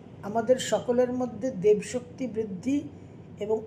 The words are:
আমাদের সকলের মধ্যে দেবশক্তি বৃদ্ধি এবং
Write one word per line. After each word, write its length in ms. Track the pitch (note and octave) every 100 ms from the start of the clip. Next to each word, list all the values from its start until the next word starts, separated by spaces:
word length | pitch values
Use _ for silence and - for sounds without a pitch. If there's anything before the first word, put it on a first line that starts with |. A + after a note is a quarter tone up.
| - -
আমাদের 320 | G3 A3 A#3 B3+
সকলের 580 | - G#3 - A#3+ B3
মধ্যে 380 | B3 B3 A3 B3+
দেবশক্তি 760 | F#3+ G#3 G#3 - B3 - - B3+
বৃদ্ধি 540 | G#3+ G#3+ F#3 A#3+ C#4+ D4+ - - - - -
এবং 220 | G#3 A3